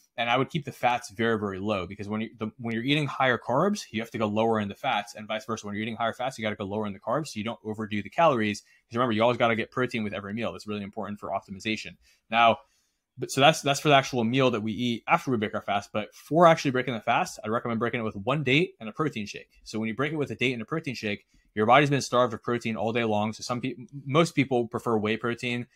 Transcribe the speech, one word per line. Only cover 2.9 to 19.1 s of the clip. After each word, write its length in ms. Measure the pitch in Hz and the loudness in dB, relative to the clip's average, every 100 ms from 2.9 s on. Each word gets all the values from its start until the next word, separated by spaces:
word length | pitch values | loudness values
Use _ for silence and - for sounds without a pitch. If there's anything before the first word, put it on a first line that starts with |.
| 151 135 | 0 0
higher 320 | - 131 117 | 0 2 2
carbs, 480 | - 131 202 208 - | 0 2 2 0 -6
you 80 | 107 | -8
have 80 | 113 | -6
to 60 | 110 | -2
go 80 | 107 | 0
lower 340 | 107 113 110 | 2 2 2
in 80 | 101 | -2
the 60 | - | -4
fats, 380 | 135 107 - 107 | -2 -2 -4 -12
and 100 | 107 | -8
vice 180 | 110 - | -8 -6
versa. 200 | 107 104 | -8 -6
When 80 | |
you're 80 | 101 | -6
eating 140 | 110 110 | -6 -2
higher 160 | 113 | -4
fats, 240 | - 127 - | -2 -6 -4
you 40 | |
gotta 120 | 107 101 | -4 -4
go 80 | 98 | -4
lower 200 | 107 104 | -4 -4
in 60 | |
the 60 | 98 | -6
carbs 280 | 113 139 151 | -4 -4 -4
so 100 | 107 | -6
you 60 | |
don't 160 | 110 113 | -6 -6
overdo 380 | 107 107 107 104 | -8 -6 -4 -6
the 80 | 98 | -4
calories. 520 | - 165 120 104 98 | 4 4 4 0 -2
'Cause 340 | - _ _ 117 | -10 _ _ -2
remember, 160 | 127 | 0
you 100 | 107 | 4
always 160 | 120 120 | 2 4
gotta 180 | 117 113 | 2 2
get 140 | - | -2
protein 320 | 131 123 117 | -2 -2 -2
with 100 | 104 | -4
every 200 | 104 98 | -6 -6
meal. 180 | 113 98 | -6 -6
That's 140 | 87 104 | -6 -8
really 160 | 104 | -8
important 360 | 98 110 101 104 | -8 -10 -10 -10
for 100 | 92 | -6
optimization. 680 | 95 - 95 110 107 87 - _ _ _ | -6 -8 -8 -4 -4 -6 -18 _ _ _
Now, 280 | 113 117 104 - _ _ _ _ - | 6 6 6 -2 _ _ _ _ -10
but, 120 | 135 | -4
so 100 | 135 | 4
that's, 200 | 147 151 | 6 6
that's 180 | 139 139 | 0 2
for 80 | 151 | 6
the 60 | 135 | 6
actual 280 | - 127 | 4 0
meal 260 | 113 135 127 | 2 4 4
that 100 | 110 | 2
we 100 | 110 | -2
eat 320 | 107 123 113 - | -2 -2 -2 0
after 220 | - 139 | 0 2
we 80 | 117 | 0
break 160 | 104 | 0
our 80 | 104 | -2
fast. 280 | - 101 - | -2 -2 -2
But 220 | 107 104 | -6 -6
for 320 | - - 156 165 | -12 -2 6 8
actually 260 | 156 143 | 6 2
breaking 220 | 127 127 | 0 -2
the 60 | 110 | -2
fast, 380 | 117 135 180 - | 0 0 -2 -6
I'd 60 | 110 | -4
recommend 300 | 117 120 113 | -2 -2 -2
breaking 200 | 117 123 | -2 -2
it 40 | |
with 120 | 107 101 | -4 -4
one 280 | 107 151 | -2 0
date 320 | 127 143 185 - | 2 2 2 -4
and 80 | 110 | -10
a 40 | |
protein 340 | - 151 | -4 -4